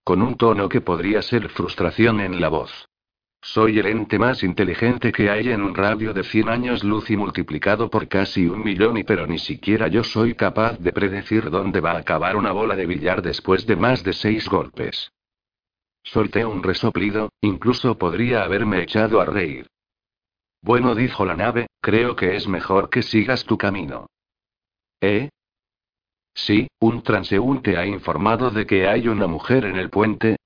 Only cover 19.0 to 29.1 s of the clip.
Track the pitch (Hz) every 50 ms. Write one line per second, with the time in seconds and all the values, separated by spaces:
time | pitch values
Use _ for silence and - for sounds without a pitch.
19 | 110 107 110 101 87 - - 101 90 76 67 62 - - _ _ _ _ _ _
20 | _ _ _ _ _ _ _ _ _ _ _ _ - 95 120 123 123 127 117 107
21 | 127 120 - - 98 92 85 82 101 117 113 120 117 - _ _ - - 101 110
22 | 120 123 117 - 95 90 95 101 98 104 92 82 - - 95 98 - - - 127
23 | 107 - - 110 101 120 127 120 - - 113 - - 101 98 98 78 69 64 62
24 | 50 - _ _ _ _ _ _ _ _ _ _ _ _ _ _ _ _ _ _
25 | 98 98 104 107 135 147 - _ _ _ _ _ _ _ _ _ _ _ _ _
26 | _ _ _ _ _ _ _ - - - 104 110 123 - _ - 113 110 117 117
27 | - - 107 101 92 - 104 98 - 131 139 127 - 110 95 85 90 101 101 92
28 | - 85 78 76 95 107 113 110 127 120 101 107 101 - 107 95 92 95 107 123
29 | 117 117